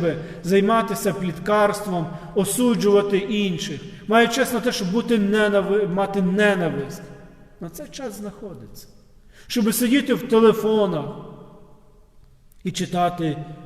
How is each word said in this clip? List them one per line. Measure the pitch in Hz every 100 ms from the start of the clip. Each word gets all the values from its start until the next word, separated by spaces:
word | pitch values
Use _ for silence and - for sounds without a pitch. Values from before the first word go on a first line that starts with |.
| 170 147 - -
займатися | 170 196 196 226 226 196 202
пліткарством, | 185 185 160 - 208 208 - 185 180 160 - - 208
осуджувати | 190 - 247 208 202 202 202 196
інших. | 202 208 202 165 - 143 - - -
Мають | 226 233
час | 269 247
на | 240
те, | 240
щоб | - 185
бути | 220 226 233
ненави-, | 202 214 214 202 190 202 196
мати | 190 196 196
ненависть. | 180 196 208 190 170 139 135 - - - - - - -
На | 170
це | 170 302
час | - 254 202
знаходиться. | 208 - 202 143 107 - - - - - - - -
Щоб | 247 214
сидіти | - 240 277 -
в | 240 -
телефонах | 226 226 - 214 214 196 156 139 - - - - - - - - - - - - - - -
і | 185
читати, | - 180 175 175 175 160 143 - -